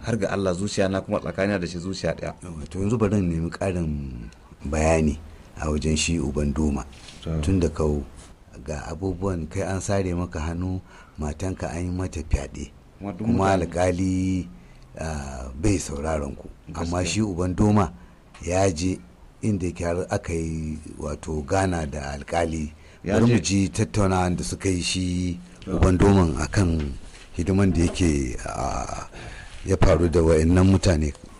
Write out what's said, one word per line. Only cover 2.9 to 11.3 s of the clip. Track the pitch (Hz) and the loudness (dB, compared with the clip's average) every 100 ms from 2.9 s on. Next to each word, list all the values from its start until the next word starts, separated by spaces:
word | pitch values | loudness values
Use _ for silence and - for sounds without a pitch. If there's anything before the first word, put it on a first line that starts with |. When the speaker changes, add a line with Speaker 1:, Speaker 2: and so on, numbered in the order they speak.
| 117 | 2
Speaker 2:
bari | 104 104 | 2 2
in | 87 | 2
nemi | 80 82 | 0 -2
ƙarin | - 98 90 80 73 67 60 57 - - - 69 | -2 -2 0 -2 -4 -6 -10 -14 -18 -20 -12 -4
bayani | 78 78 82 76 71 - - - - | 2 4 4 4 0 -10 -20 -18 -8
a | 78 | -4
wajen | 76 78 78 | -2 0 0
shi | - 85 | 0 0
uban | 69 69 71 | -2 0 0
doma. | 69 76 69 - - - - | 0 0 -2 -6 -16 -20 -12
Speaker 1:
To. | 85 80 | -6 -2
Speaker 2:
Tun | 78 95 | 2 2
da | 80 | 2
kau | 78 78 73 67 - - - - - 67 | 0 0 0 -4 -14 -20 -20 -20 -16 -8
ga | 73 60 | -8 -8
abubuwan | 80 95 85 98 90 76 | -6 -4 -4 -4 -4 -6
kai | 98 | -6
an | 90 95 | -4 -4
sare | 95 98 92 87 | -2 -2 0 -2
maka | 87 80 | -4 -6
hannu, | 78 85 92 92 - - - - | -6 -4 -4 -6 -8 -20 -18 -8
matanka | 76 | -6